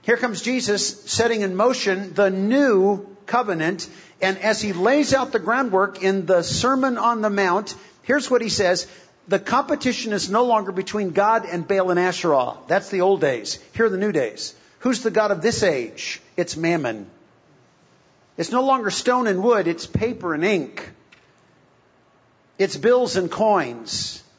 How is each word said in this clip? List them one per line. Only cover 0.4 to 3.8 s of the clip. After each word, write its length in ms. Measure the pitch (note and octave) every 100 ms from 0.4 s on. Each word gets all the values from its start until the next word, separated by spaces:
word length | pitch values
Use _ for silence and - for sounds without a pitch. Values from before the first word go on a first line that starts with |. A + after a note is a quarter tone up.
Jesus 600 | A#3 B3+ G3+ G#3 - -
setting 380 | - - A#3 A3+
in 120 | G3
motion 580 | F#3 A#3 B3 G3 F#3+ G3
the 180 | E3 G3
new 760 | F#3+ G3 C4+ C#4 G3 G3 G3 - - -
covenant. 640 | A#3+ G#3 E3+ D#3+ F#3